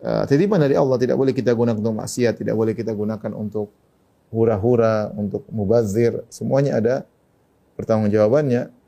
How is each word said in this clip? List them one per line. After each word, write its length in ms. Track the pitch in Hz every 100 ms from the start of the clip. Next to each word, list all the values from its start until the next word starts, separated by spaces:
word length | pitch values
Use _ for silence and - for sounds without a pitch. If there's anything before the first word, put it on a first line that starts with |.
eh, 220 | - - 104
titipan 320 | 143 202 196
dari 160 | 139
Allah, 240 | 151 139 123
tidak 160 | 127
boleh 160 | 131 135
kita 240 | 127 123
gunakan 240 | 120 117 107
untuk 180 | 113 107
maksiat, 400 | 110 - 117 107
tidak 160 | 107 110
boleh 160 | 113
kita 160 | 110 110
gunakan 380 | 104 107 107 110 -
untuk 320 | 107 107 104 _ _ _ _ _ -
hura-hura, 800 | 113 113 104 117 120 113 107 104
untuk 320 | 101 104 101 -
mubazir. 720 | 110 98 117 107 107 117 113 -
Semuanya 540 | - 117 135 143 117
ada 120 | 110 139 - _ _ _ _ _ _ -
pertanggungjawabannya. 960 | 107 110 107 107 107 143 143 120 - _